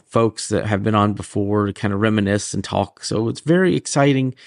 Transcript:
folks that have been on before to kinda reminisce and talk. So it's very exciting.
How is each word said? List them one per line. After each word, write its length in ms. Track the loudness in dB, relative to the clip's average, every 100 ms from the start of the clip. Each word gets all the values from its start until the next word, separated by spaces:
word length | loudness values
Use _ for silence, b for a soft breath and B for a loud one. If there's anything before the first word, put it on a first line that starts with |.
| -2
folks 440 | 0 0 -2 -4
that 160 | -2 0
have 180 | -2
been 120 | 2 2
on 180 | 2
before 540 | 0 -6 -4 0 0 0
to 60 |
kinda 220 | -2 -2 0
reminisce 580 | 0 0 0 0 -2
and 120 | -8 -2
talk. 380 | -2 -2 -6
So 260 | -6 -2 -2
it's 100 | -4
very 380 | 0 2 2 0
exciting. 580 | -2 2 2 2 0 -6